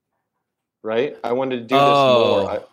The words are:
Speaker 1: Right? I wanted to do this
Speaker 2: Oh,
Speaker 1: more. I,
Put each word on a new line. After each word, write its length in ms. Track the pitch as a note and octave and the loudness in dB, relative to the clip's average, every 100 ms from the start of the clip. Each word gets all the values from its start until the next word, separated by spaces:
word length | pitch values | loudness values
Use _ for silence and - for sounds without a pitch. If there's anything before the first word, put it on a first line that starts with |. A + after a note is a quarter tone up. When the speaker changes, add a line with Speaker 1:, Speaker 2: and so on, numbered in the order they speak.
| _ _ _ _ _ _ _ _ | _ _ _ _ _ _ _ _
Speaker 1:
Right? 360 | G#2+ A2+ C#3+ - | -6 -4 -4 -6
I 100 | A#2 | -6
wanted 240 | B2 C3 B2+ | -4 -4 -6
to 60 | |
do 100 | A#2 | -2
this 100 | C3+ | 2
Speaker 2:
Oh, 560 | C#3+ C#3+ C3+ B2 A2 G#2 | 2 4 4 4 2 0
Speaker 1:
more. 60 | F#2+ | -2
I, 100 | G2+ - | -6 -10